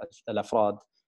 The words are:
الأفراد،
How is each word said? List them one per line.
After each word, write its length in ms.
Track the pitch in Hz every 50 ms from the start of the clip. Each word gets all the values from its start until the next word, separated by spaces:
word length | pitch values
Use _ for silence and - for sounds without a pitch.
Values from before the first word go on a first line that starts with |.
| - - - - _ 117
الأفراد، 500 | 107 104 98 - 127 113 107 104 104 107 - _ _ _ _